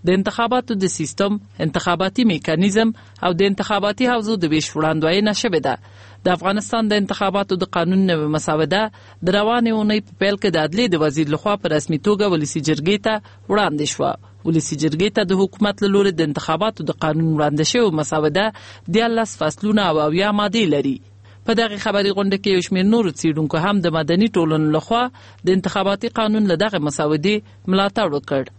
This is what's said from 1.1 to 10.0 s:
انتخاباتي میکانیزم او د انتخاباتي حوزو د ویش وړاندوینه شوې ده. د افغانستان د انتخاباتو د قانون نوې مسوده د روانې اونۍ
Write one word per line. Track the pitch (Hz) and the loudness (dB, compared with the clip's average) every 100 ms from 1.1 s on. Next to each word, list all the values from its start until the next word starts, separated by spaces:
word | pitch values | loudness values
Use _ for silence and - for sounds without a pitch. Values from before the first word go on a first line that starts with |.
| - 202 208 - - | -2 -2 -2 -6 -4
انتخاباتي | 160 165 180 170 190 196 | -2 -2 -2 0 -2 2
میکانیزم | 233 156 - 160 196 202 226 - - - | 0 0 -2 0 2 2 0 -2 -16 -4
او | 180 | -2
د | 175 | 2
انتخاباتي | 196 196 202 202 208 208 254 | 0 0 -2 0 -2 0 0
حوزو | 240 214 220 | 0 -2 -2
د | |
ویش | 165 156 - | 0 0 -2
وړاندوینه | 151 160 156 160 190 214 202 | -2 0 0 2 2 0 0
شوې | 233 165 143 | 0 0 -2
ده. | 123 - - - - | -6 -10 -20 -20 -4
د | 180 | 0
افغانستان | 175 180 208 - 233 220 | 0 0 -2 -2 -2 0
د | |
انتخاباتو | 208 196 202 196 196 202 190 | 0 0 -2 0 0 -2 -2
د | |
قانون | 185 175 170 185 190 | -2 0 2 2 2
نوې | 165 151 | 2 0
مسوده | 156 - 156 156 190 214 - - - | -2 -2 0 0 0 -2 -8 -20 -6
د | 170 | 0
روانې | 202 214 240 233 | 2 2 2 2
اونۍ | 220 214 214 | 0 0 0